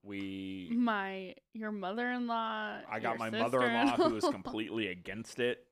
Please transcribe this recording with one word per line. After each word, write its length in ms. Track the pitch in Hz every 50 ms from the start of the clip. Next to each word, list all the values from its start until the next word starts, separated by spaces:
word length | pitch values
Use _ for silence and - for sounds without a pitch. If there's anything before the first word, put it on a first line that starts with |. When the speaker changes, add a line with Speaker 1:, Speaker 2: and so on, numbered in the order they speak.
Speaker 1:
we 640 | - 101 101 98 98 98 95 95 95 95 95 95 92 -
Speaker 2:
My, 600 | 233 240 247 233 214 202 196 190 190 190 190 185 - - _ _ _
your 180 | 220 220 214
mother-in-law, 1040 | 214 202 190 180 208 233 240 247 247 247 247 233 233 226 226 220 220 214 214 208 208 208 - -
Speaker 1:
I 100 | 110 113
got 100 | 113 117
Speaker 2:
your 60 | 117 117
Speaker 1:
my 120 | 117 113
mother-in-law, 640 | 110 110 113 120 127 127 127 120 117 233 262 277 -
who 200 | - 370 - 113
is 60 | 107 -
Speaker 2:
sister-in-law. 80 | -
<laughs> 0 |
Speaker 1:
completely 560 | - 190 180 - - 110 113 87 98 113 107 95
against 520 | 90 90 85 - 95 107 113 - - -
it 240 | 120 123 123 - - _